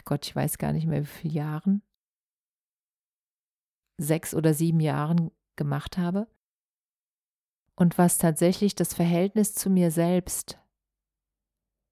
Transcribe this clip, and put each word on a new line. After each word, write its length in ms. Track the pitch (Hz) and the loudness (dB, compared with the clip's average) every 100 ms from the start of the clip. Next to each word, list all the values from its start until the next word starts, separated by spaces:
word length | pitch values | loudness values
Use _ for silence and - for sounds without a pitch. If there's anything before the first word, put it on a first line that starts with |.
| - | -6
Gott, 220 | 143 - | -6 -4
ich 80 | 143 | -4
weiß 240 | 147 - | -4 -4
gar 140 | 147 | -4
nicht 120 | 151 160 | -2 -2
mehr 160 | 147 | -2
wie 40 | 143 | -4
viele 260 | - 160 | -8 -6
Jahren, 480 | 156 151 151 190 202 _ _ _ _ _ _ _ _ _ _ _ _ _ _ _ _ _ _ _ _ _ - | -6 -6 -4 0 -2 _ _ _ _ _ _ _ _ _ _ _ _ _ _ _ _ _ _ _ _ _ -8
sechs 380 | 147 160 - 160 | -2 -2 -2 0
oder 180 | 160 | 0
sieben 260 | 147 170 160 | 2 2 2
Jahren 520 | 156 143 151 170 165 _ _ - | 0 -2 0 0 0 _ _ -8
gemacht 420 | 147 143 - 185 | -4 -4 -6 -4
habe 300 | 175 196 226 _ _ _ _ _ _ _ _ _ _ _ _ _ _ - | -4 -4 -6 _ _ _ _ _ _ _ _ _ _ _ _ _ _ 2
und 220 | 175 - | 2 6
was 220 | 175 - | 2 4
tatsächlich 560 | 170 156 170 - 208 - | 0 4 2 2 -2 0
das 180 | 175 | -4
Verhältnis 640 | - 170 170 196 214 202 - | 0 0 2 2 2 0 0
zu 160 | 190 | 2
mir 180 | 185 175 | 4 4
selbst 680 | 160 170 180 - - - - _ _ _ _ _ _ _ _ _ _ _ _ _ | 2 2 2 -2 -10 -10 -16 _ _ _ _ _ _ _ _ _ _ _ _ _